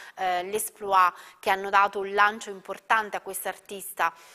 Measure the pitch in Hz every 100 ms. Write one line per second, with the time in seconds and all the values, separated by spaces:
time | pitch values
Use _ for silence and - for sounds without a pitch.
0 | - - 185 180 185 214 - - 202 190
1 | 180 - - _ 214 196 196 196 202 208
2 | 196 202 208 226 214 190 - 190 - 226
3 | 208 190 196 185 190 - - 196 - -
4 | 165 - -